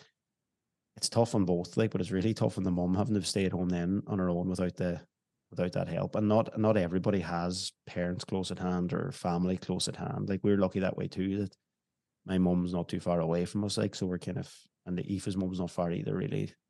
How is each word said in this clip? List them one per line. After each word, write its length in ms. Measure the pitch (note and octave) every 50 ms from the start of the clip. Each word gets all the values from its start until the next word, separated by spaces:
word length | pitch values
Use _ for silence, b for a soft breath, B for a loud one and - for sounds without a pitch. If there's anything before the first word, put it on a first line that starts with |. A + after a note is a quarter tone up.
| b b b _ _ _ _ _ _ _ _ _ _ _ _ _ _ _ -
it's 100 | - -
tough 280 | - - A#2 A#2 - -
on 100 | A2 G2
both, 320 | F2 F2+ F2 F2 - -
like, 140 | A#2 A2+ G#2+
but 100 | - G2
it's 100 | F#2 F2
really 220 | F#2 F#2 F#2 A2 A2
tough 240 | - A#2+ A2+ -
on 60 | - F#2+
the 80 | F#2+
mum 240 | F2+ F2 F2+ F2+ F#2
having 200 | G2 G2+ - G#2+
to 60 | G2+
stay 240 | F2 - - G#2 G2
at 80 | F#2 F2
home 160 | F2 F2+ F2
then 340 | F2+ F2 E2+ F2+ G2 G#2 -
on 120 | - G#2+ G2
her 100 | F#2 F2+
own 200 | F2 E2+ F2+ F#2
without 260 | F#2 F#2+ F#2 F2+ E2+
the, 240 | - F#2 F2+ F2 E2+ - _ _ _ _ _ _ _ _ -
without 220 | - E2+ F2+ F2+ -
that 140 | F#2+ F#2
help. 280 | F2+ F2 F#2 F#2+ F#2 -
And 120 | G#2 G#2+
not, 320 | G#2 G#2+ A2+ A2+ - - A2
not 160 | G#2+ A2 A2
everybody 440 | G#2 F2+ E2+ F2 F#2 E2+ G#2+ G2+ G2
has 520 | E2 D#2+ F2 E2+ F2 F2+ F2+ F#2 F#2+ - - _ -
parents 400 | - - F2+ F2 F2 F2+ F#2 -
close 260 | - G2 F#2+ F2+ -
at 80 | F#2 D#2+
hand 340 | F2+ F2+ F2+ F2+ F2+ F2 F2
or 180 | E2+ E2 F2
family 460 | F2+ - - F2+ F2 F2 F2+ F2+ F#2+
close 300 | F2+ - - F2+ F2+ -
at 80 | - -
hand. 320 | - G#2 - - - G2+
Like, 140 | G2+ G2 F#2 -
we're 140 | G#2 G2+
lucky 220 | G2+ G2 F#2 - G2+
that 180 | F#2+ F#2 -
way 100 | - F#2
too, 300 | - - - F#2 G2 G2 G#2
that 140 | G#2 F#2+ - _ _ _ _ _ _ _ _ _ _ _ _ _ -
my 120 | - F#2
mum's 340 | F#2 F#2 F2+ F2+ F2+ F2+ F2+
not 160 | F2+ F2 E2
too 120 | - - E2+
far 200 | - F2+ F2 E2+
away 260 | D#2+ E2 E2+ F2 F2+
from 180 | F2+ - G#2 G2+
us, 140 | G2+ -
like, 180 | G#2+ G#2+ G2+ -
so 100 | - G2
we're 140 | F#2 F2+ F2
kind 180 | - - -
of, 160 | C3 - - - - - _ _ _ -
and 120 | F2+ F2+
the 60 | F2 -
Aoife's 320 | - G2+ F2+ - G#2 F#2+
mum's 240 | F#2+ F#2+ F#2 F#2 F2+
not 120 | F2+ E2+
far 200 | - - F2 E2+
either, 240 | E2+ - - - G2+
really, 380 | F#2 G2 - - G2+ G2+ - - _ _